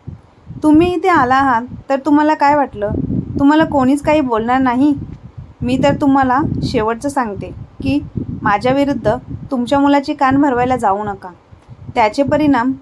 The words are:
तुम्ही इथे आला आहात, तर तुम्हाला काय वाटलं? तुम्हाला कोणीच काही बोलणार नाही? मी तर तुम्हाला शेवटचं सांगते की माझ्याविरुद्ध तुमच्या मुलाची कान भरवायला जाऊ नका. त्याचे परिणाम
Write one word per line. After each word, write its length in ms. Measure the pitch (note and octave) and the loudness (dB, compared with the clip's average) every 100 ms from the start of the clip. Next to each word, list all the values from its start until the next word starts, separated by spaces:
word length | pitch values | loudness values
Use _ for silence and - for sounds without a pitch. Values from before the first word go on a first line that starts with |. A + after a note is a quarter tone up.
| - - - _ - - | -20 -20 -20 _ -20 -2
तुम्ही 300 | D4+ D4+ F4+ | 4 4 4
इथे 140 | F4+ F#4+ | 2 2
आला 280 | E4 B3 C4 | 2 4 2
आहात, 260 | C4+ A#3 B3 - - | 2 0 -2 -10 -4
तर 100 | C4+ D4+ | -2 2
तुम्हाला 280 | D4 D4+ | 2 2
काय 220 | D4+ C#4+ D4 | 2 2 2
वाटलं? 360 | C4 G#3 G#3 - - - - - | 0 -4 -4 -4 -4 -4 -6 0
तुम्हाला 240 | C#4 D#4 | 4 4
कोणीच 380 | D#4+ C#4+ B3+ C#4+ | 2 2 2 2
काही 200 | D#4 D4+ | 2 2
बोलणार 360 | B3+ A3 A3+ B3+ | 2 -2 0 0
नाही? 380 | C4 B3 D4 C#4+ - - - - - - | 2 2 2 0 -6 -14 -18 -18 -20 -8
मी 160 | A#3+ C4 | -4 0
तर 120 | C#4 - | 2 2
तुम्हाला 380 | C#4+ C4+ C4 B3+ D#4+ - | 2 2 2 0 -2 -4
शेवटचं 460 | - B3 A3 A#3 C#4+ | -4 -2 -2 -2 -4
सांगते 380 | C#4 A3+ G3 F3+ - - - | -4 -4 -6 -12 -14 -16 -8
की 160 | C4+ C#4+ - - - - | -4 -4 -4 -8 -8 -4
माझ्याविरुद्ध 680 | A3 G#3 B3 C4+ C#4+ A#3+ G#3 B3 - - - | -2 0 2 0 0 -2 -2 -4 -6 -12 -6
तुमच्या 280 | B3+ A#3+ C#4+ | -6 0 2
मुलाची 340 | C#4 C#4+ C#4 | 4 2 0
कान 280 | D4 C4 C#4 | -2 2 2
भरवायला 340 | D4 A#3+ B3 B3+ | 2 0 0 0
जाऊ 280 | A3 G3 | 0 -2
नका. 260 | G#3 G3 F3+ E3+ _ - - - - B3 | -4 -10 -14 -20 _ -20 -20 -20 -6 0
त्याचे 280 | G#3+ - | 0 0
परिणाम 480 | C4+ D4 D4+ C4 B3+ C4+ | 0 2 2 2 0 -4